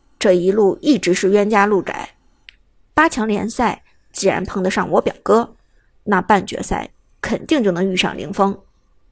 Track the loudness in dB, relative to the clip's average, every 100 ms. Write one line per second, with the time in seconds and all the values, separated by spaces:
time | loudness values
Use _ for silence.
0 | _ -2 2 4 2 2 2 2 0 2
1 | 2 0 2 2 2 2 2 0 -2 -8
2 | -12 _ _ _ -20 _ _ _ _ 0
3 | 0 0 -2 -2 -4 -2 -2 -4 _ _
4 | _ -4 -2 -2 -4 -4 -2 -2 0 0
5 | -2 -4 0 0 0 _ _ _ _ _
6 | -2 0 2 2 0 -8 -6 -6 -6 _
7 | _ _ -6 -6 0 0 2 0 0 0
8 | -2 -4 -6 0 0 -2 _ _ _ _
9 | _